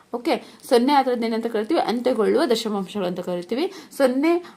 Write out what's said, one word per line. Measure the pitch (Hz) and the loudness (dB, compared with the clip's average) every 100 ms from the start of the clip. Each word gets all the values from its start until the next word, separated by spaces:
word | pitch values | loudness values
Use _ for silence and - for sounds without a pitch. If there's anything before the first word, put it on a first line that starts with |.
| - | -12
ಓಕೆ, | 247 311 240 - - - | -6 -2 -2 -4 -14 2
ಸೊನ್ನೆ | 240 262 | 4 6
ಆದ್ರದ್ದು | 277 262 240 233 | 4 2 0 -2
ಏನಂತ | 226 233 | -2 -2
ಕರಿತೀವಿ? | 214 220 320 | -4 0 0
ಅಂತ್ಯಗೊಳ್ಳುವ | - 240 254 220 196 220 | 0 0 0 2 2 2
ದಶಮಾಂಶಗಳು | 302 226 214 202 180 208 180 | 2 0 0 -4 -6 -4 -4
ಅಂತ | 185 | -4
ಕರಿತೀವಿ. | 180 180 175 233 392 - - - | -6 -6 -4 -4 -4 -6 -14 0
ಸೊನ್ನೆ | 262 262 320 349 - | 0 2 2 0 -2